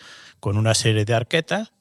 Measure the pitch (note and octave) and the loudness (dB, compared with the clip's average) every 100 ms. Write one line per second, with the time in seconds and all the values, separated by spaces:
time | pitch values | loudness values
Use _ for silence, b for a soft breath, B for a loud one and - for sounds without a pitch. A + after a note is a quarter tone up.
0 | B B B B G#2 G2+ A2 A2 A#2 G#2+ | B B B B -4 0 2 2 2 2
1 | G#2 A#2 A#2+ E3 D#3+ F#3 A3 _ | 2 0 0 -2 -2 -4 -6 _